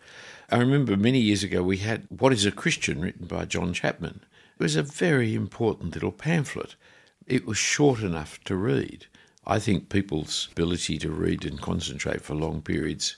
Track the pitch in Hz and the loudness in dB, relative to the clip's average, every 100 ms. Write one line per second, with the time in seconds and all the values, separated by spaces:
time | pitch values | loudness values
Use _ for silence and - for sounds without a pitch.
0 | - - - - - 113 123 143 123 98 | -20 -20 -20 -20 0 2 4 4 4 4
1 | 110 131 110 101 98 92 90 95 104 113 | 4 6 4 4 2 0 2 0 0 -4
2 | - 101 131 120 101 - 170 - - 71 | -6 2 4 6 4 2 -2 -2 -2 -2
3 | 90 - 87 87 85 92 90 87 - - | -4 -6 -8 -6 -4 -2 -2 -2 -2 -4
4 | 82 - - _ - - 165 156 143 - | -6 -10 -18 _ -18 -2 0 0 -2 0
5 | 180 143 117 110 104 - 113 - 87 - | 2 4 2 0 -4 0 0 0 -4 -4
6 | 95 - 151 170 135 - - - - - | -4 -4 -2 0 0 -6 -10 -12 -20 -20
7 | _ _ - 123 - 107 - - 147 120 | _ _ -2 0 0 -2 0 4 4 4
8 | 104 82 78 - - 95 110 135 - - | 0 -2 -6 -10 -4 -2 0 0 -2 -8
9 | - - _ _ - 110 104 92 - 101 | -18 -20 _ _ -2 0 2 0 0 -2
10 | 98 80 76 - - - 85 87 - 80 | 0 -2 -2 -4 -4 -2 0 0 -2 -4
11 | 80 80 85 85 80 71 - 90 80 69 | -4 -2 0 0 -4 -6 -4 -4 -4 -6
12 | - - - 73 80 78 76 85 76 78 | -4 -4 -4 -4 -2 -4 -4 -2 -2 -4
13 | - | -6